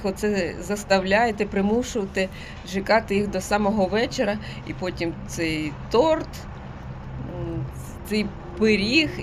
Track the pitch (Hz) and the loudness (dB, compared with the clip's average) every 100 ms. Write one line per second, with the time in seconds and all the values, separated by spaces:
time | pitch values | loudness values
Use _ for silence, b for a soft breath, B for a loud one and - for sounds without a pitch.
0 | 196 190 208 196 160 151 180 208 - 196 | -2 0 0 2 0 -4 -4 -4 2 2
1 | 185 208 240 214 208 202 202 233 254 233 | 6 4 4 2 0 2 4 2 0 -2
2 | 196 190 185 B B B - 190 - 220 | -2 -2 -2 B B B -4 -4 2 2
3 | 226 202 202 185 - 208 202 214 185 208 | 4 0 2 -2 0 2 2 2 2 2
4 | 247 - 202 208 B B - - 180 175 | 0 0 0 0 B B -8 -6 -6 -2
5 | 170 - - - 160 156 151 143 - 226 | -4 -4 -8 -2 -2 0 -2 -6 2 4
6 | 320 311 - - - - - - - - | 6 4 -2 -10 -12 -12 -12 -12 -12 -10
7 | - - - 180 170 165 - - - - | -10 -10 -8 -6 -4 -4 -6 -8 -10 -12
8 | - 214 202 - - - 220 202 208 302 | -2 -2 -2 -6 -10 2 4 4 4 4
9 | 302 - | 2 -2